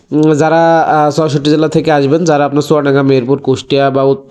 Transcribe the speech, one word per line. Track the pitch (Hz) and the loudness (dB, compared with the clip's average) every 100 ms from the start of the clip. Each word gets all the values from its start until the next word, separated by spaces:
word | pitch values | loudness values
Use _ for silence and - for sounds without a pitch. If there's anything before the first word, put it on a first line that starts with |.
| - | -6
উম, | 147 156 | 0 2
যারা, | 147 156 165 165 165 | 2 0 2 2 2
আহ, | - 151 147 | 0 0 0
চৌষট্টি | 147 156 147 147 | 0 -2 -2 0
জেলা | 151 156 | 0 0
থেকে | 160 156 | 0 0
আসবেন, | 147 139 160 | 0 0 0
যারা | 170 143 | 0 0
আপনার | 143 143 | 0 -2
চুয়াডাঙ্গা, | 147 151 139 139 | 0 0 0 0
মেহেরপুর, | 135 135 120 139 | 2 0 0 -2
কুষ্টিয়া | 135 127 - 139 139 | -2 -4 -2 -2 0
বা | 135 | 0
ও-, | 139 135 - | 0 -2 -4